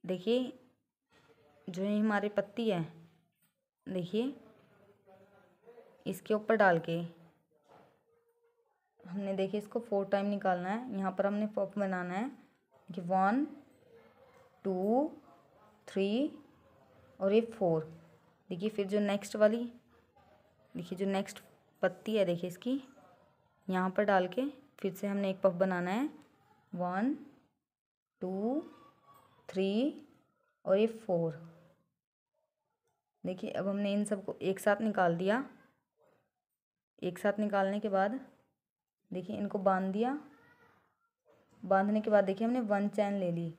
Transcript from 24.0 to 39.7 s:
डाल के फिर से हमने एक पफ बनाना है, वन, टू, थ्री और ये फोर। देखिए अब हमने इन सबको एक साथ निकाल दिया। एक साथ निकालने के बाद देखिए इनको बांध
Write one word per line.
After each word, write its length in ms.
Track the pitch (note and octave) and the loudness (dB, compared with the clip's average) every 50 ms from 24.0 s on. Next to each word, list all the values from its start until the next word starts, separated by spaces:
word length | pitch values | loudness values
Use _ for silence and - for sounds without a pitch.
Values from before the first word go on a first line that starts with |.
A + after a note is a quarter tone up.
| G#3+ | 4
डाल 220 | G3+ G3+ F#3 F3+ F3+ | 4 4 4 4 2
के 200 | F3+ B3 C4 D4 - - - _ _ - | -2 -2 -4 -4 -6 -10 -20 _ _ -4
फिर 140 | - F#3+ F#3 | -4 -4 -4
से 140 | - - | -4 -4
हमने 220 | G3+ G3+ G3+ G3+ F#3+ | -2 -2 0 0 -2
एक 120 | F#3+ F#3+ | -2 2
पफ 120 | - F#3+ F3 | 2 2 4
बनाना 360 | F3 F#3+ F#3+ F#3 F3 F3 F3+ | 4 2 2 2 0 0 0
है, 180 | F#3+ A3+ C#4+ D#4 - - - _ _ _ _ _ _ _ _ _ - | 0 0 -2 -2 -6 -12 -20 _ _ _ _ _ _ _ _ _ -6
वन, 420 | F3 F3+ F3+ F3+ G3 A3 C4+ D4+ - - - - - _ _ _ _ _ _ _ _ _ _ _ _ _ _ _ _ | -4 -4 -2 0 0 0 0 -2 -4 -8 -20 -20 -20 _ _ _ _ _ _ _ _ _ _ _ _ _ _ _ _
टू, 400 | F#3+ F#3 F#3+ G3 G#3 A#3 C4+ D#4 F4+ - - - - - _ _ _ - - - - _ _ _ _ - | -6 -6 -4 -2 -2 -2 -2 -2 -6 -8 -20 -20 -20 -20 _ _ _ -20 -20 -20 -20 _ _ _ _ -6
थ्री 560 | - F#3 F#3+ G3 G3+ A3 C4 D4+ - - - _ - _ _ _ _ _ _ _ _ _ _ | -2 0 0 2 2 2 0 0 -2 -6 -18 _ -20 _ _ _ _ _ _ _ _ _ _
और 120 | - F#3+ | 2 4
ये 100 | G3+ A3 | 4 4
फोर। 540 | A3 A3 - - - F3+ E3+ E3 D#3+ D3+ - - - - - - - _ _ _ _ _ _ _ _ _ _ _ _ _ _ _ _ _ _ _ _ _ _ _ _ _ _ _ _ _ _ - | 2 0 -8 -2 0 0 2 2 0 -2 -6 -16 -20 -20 -20 -20 -20 _ _ _ _ _ _ _ _ _ _ _ _ _ _ _ _ _ _ _ _ _ _ _ _ _ _ _ _ _ _ -8
देखिए 280 | F3+ F#3 F#3 - - | -8 -6 -6 -8 -6
अब 160 | - - F#3 | -6 -4 -4
हमने 240 | G3 G3 G3+ G3+ G3+ G3+ | -2 -2 -2 -2 0 0
इन 100 | G#3 G#3 | 0 0
सबको 300 | G#3 G#3+ G3 F#3+ - - - - | -2 -4 -4 -4 -10 -8 -4 -2
एक 160 | F#3 F#3+ F#3+ | -2 -2 2
साथ 220 | - G#3 G#3 G#3 | 2 2 2 4
निकाल 340 | A3+ G#3+ G3 G3+ F3+ E3+ E3+ | 0 -2 2 4 4 4 4
दिया। 280 | E3+ F#3+ F#3+ G#3+ B3+ C#4 - - - - _ _ _ _ _ _ _ _ _ _ _ _ _ _ _ _ _ _ _ _ _ _ _ _ _ _ - | 2 2 2 0 0 -2 -6 -14 -20 -20 _ _ _ _ _ _ _ _ _ _ _ _ _ _ _ _ _ _ _ _ _ _ _ _ _ _ -6
एक 180 | - F#3 F3 - | -6 -6 -6 0
साथ 200 | - G3+ G3+ G#3 | 0 0 0 0
निकालने 400 | G#3+ G#3 G3+ G3 G3 G3 G3+ G#3 | -2 0 2 2 2 2 0 -2
के 100 | G#3 G#3+ | -2 0
बाद 300 | F#3+ F#3+ F#3+ G#3 A#3+ C4 - - _ _ _ _ _ _ _ _ _ _ _ _ _ _ _ _ | 2 2 2 2 0 -6 -10 -14 _ _ _ _ _ _ _ _ _ _ _ _ _ _ _ _
देखिए 260 | F3+ F#3 F3 F#3 G#3+ | -10 -8 -6 -6 -6
इनको 220 | - G#3 G3+ - G#3 | -4 -4 -4 -4 2
बांध 320 | F#3+ G3 | 4 4